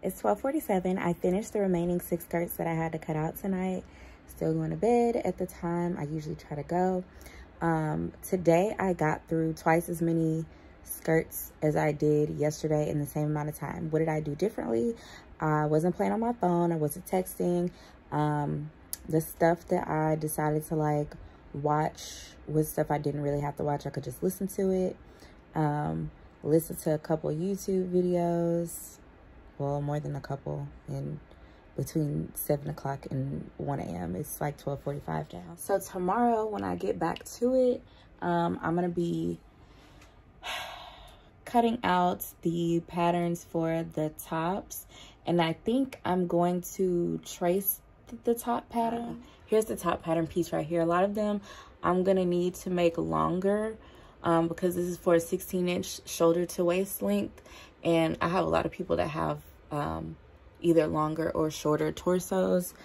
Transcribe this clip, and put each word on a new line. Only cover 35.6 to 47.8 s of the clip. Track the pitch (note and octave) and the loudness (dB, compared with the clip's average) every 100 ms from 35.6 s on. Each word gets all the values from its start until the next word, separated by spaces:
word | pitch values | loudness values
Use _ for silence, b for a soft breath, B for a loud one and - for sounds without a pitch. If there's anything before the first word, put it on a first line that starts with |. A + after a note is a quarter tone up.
| - G3 | 0 0
tomorrow | F#3+ G3 F3+ G#3+ A#3+ A3+ A3 | 0 -4 0 4 4 4 0
when | G3+ | -2
I | G3 F3+ | -2 -2
get | F#3+ F#3 | -2 0
back | E3 - - - | -2 -4 -8 -2
to | A#3+ | 2
it, | C4 B3+ B3 - B B - | 4 4 2 -4 B B -6
um, | F3 F3 E3+ F3+ | 0 2 2 0
I'm | E3 E3+ | 0 0
gonna | F3+ | 0
be | F3 E3+ E3 E3 E3+ - B B B B B B B B - | 0 0 0 -2 -4 -10 B B B B B B B B -16
<sighs> | - - - - - - - - - - | -10 -10 -10 -12 -18 -20 -20 -20 -20 -20
cutting | - A#3+ A#3 A#3 | 0 2 4 2
out | F#3+ F3+ F3+ G3 - - | 2 4 2 0 -8 -4
the | F3 E3+ E3+ E3+ E3 | -2 0 2 0 -2
patterns | F3 E3+ F3 E3+ F3 | 0 2 2 0 -2
for | - E3+ E3 E3 E3 | -4 -2 0 -2 -4
the | E3 D#3 D3+ | -4 -4 -4
tops, | - E3 E3 G3 - - - B B B | -6 -2 -2 -2 -6 -14 -16 B B B
and | - E3+ | 0 2
I | E3 | 2
think | D#3+ - B3 C4+ - | 0 0 0 0 -4
I'm | - F#3 F3 | -2 0 2
going | F3 F3 F3+ F3 | 2 2 0 -4
to | - F#3 F3 E3+ E3 | -2 0 2 0 -2
trace | - - F3+ F#3 G3 - | -8 -2 0 0 0 -6